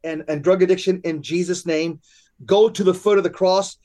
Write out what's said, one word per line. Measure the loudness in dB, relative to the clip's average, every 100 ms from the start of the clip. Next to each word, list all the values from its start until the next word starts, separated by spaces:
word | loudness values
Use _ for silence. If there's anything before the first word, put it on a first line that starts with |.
and, | -10 -8 -6
and | -4
drug | 0 2
addiction | 4 2 0 -4
in | -4 -8
Jesus' | -4 -4 -2 -4
name. | -4 -4 -4 -8 _ _ _ _
Go | 0 4 4
to | 2
the | 0
foot | 0 2 2
of |
the | 0
cross | 0 2 2 -2 -10